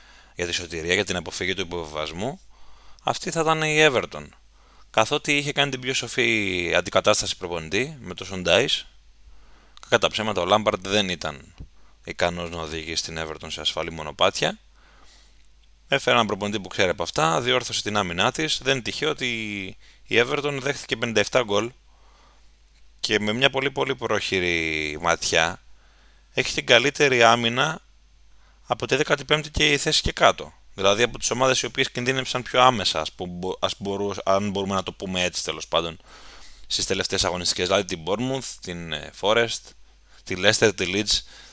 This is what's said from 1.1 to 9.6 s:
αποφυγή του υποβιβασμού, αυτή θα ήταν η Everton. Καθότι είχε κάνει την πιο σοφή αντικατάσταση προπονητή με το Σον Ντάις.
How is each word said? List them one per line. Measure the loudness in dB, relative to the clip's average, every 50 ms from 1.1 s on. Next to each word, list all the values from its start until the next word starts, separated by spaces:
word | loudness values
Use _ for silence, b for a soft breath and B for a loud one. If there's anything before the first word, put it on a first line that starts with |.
| -2
αποφυγή | -4 -6 -6 -6 -4 -4 -2 -2
του | -4
υποβιβασμού, | -4 -6 -6 -8 -8 -6 -6 -6 -6 -6 -6 -6 -6 -6 -8 -10 -16 b b b b b b b b b b b -4
αυτή | -2 -2 -2 -4 -4
θα | -2 0
ήταν | 2 2 2 2
η | 2 2 4 6 6 6
Everton. | 6 2 0 -2 -6 -10 -12 -14 -18 -20 -20 b b b b b b b b -2
Καθότι | 2 2 2 2 0 -2 0 0 0
είχε | 0 0 -2
κάνει | 0 0 0 0
την | -2 -4
πιο | -4 -4 -4
σοφή | -2 -4 -2 0 0 2 2 2 2 0 0 -2 -2 0 0 0
αντικατάσταση | 0 2 2 0 2 4 4 4 4 2 -2 -4
προπονητή | -6 -8 -6 -6 -6 -6 -2 -2 -2 -2 -4 -6 -12
με | -12 -12 -10
το | -10 -10
Σον | -8 -8 -2
Ντάις. | 2 4 4 4 4 2 0 -2 -4 -8 -20 -20 -20 -20 -20 -20 -20 b b b b b b b